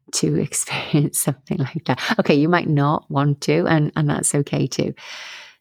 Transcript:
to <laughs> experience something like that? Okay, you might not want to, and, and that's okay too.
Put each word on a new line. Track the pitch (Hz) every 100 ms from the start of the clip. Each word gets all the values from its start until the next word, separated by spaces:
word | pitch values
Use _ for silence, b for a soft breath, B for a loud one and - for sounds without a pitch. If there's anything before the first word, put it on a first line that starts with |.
| _
to | - 160 160
<laughs> |
experience | - - - 139 - 151 147 -
something | - - - -
like | 127 156
that? | - 127 B 233
Okay, | -
you | 147 156
might | 175 -
not | 143 143 156 -
want | 143 147 139
to, | - 156 180
and, | 160 151
and | 151 147
that's | 151 -
okay | 147 - 147 135
too. | - 147 - B B B B B B